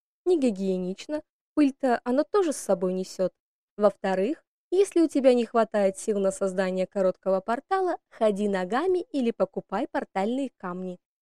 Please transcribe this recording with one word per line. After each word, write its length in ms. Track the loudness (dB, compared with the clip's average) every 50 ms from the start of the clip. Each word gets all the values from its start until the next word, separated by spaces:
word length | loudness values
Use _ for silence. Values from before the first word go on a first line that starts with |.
| _ _ _ _ _
не 140 | 0 2 4
гигиенично, 840 | 2 2 0 0 -2 -2 -2 -2 -2 -4 -6 -8 -8 -8 -8 -8 -8 _ _ _ _ _ _
пыль-то 480 | 2 2 2 2 0 0 0 0 0 0
оно 200 | 0 0 0 0
тоже 280 | 2 0 0 2 0
с 60 | -2 -4
собой 360 | -2 0 0 0 0 -2 -2
несёт. 380 | -4 -6 -8 -4 -2 -2 -2 -4 _ _ _ _ _ _ _ _ 0
Во-вторых, 640 | 2 2 2 _ -2 -2 0 0 0 -2 -2 -6 _ _ _ _ _ _ 0
если 260 | 0 0 2 2 2
у 60 | 2 2
тебя 280 | 2 4 4 4 4
не 100 | 4 2
хватает 540 | 0 2 0 0 2 0 0 0 0 0 -2
сил 180 | -4 -4 -2 0
на 140 | 0 0
создание 560 | 0 -2 -4 -2 -2 -2 -2 -2 -2 -2 -4 -4
короткого 540 | -2 0 0 0 0 -2 _ -2 -2 -2
портала, 580 | -2 -2 -4 -6 -4 _ -2 0 0 -2 -2 -4 _ _
ходи 380 | -4 0 0 0 2 0 0 -2
ногами 580 | -2 -2 -2 -2 -2 -2 0 0 -2 -2 -4 -4
или 180 | -4 -2 -2 -2
покупай 580 | -2 -2 -4 -4 _ -8 -10 _ -6 -6 -6 -4
портальные 600 | -6 -6 -8 -6 -4 -4 -4 -2 -2 -4 -6 -8 -10 _
камни. 420 | -12 -10 -10 -8 -10 -10 -12 -14 _ _ _ _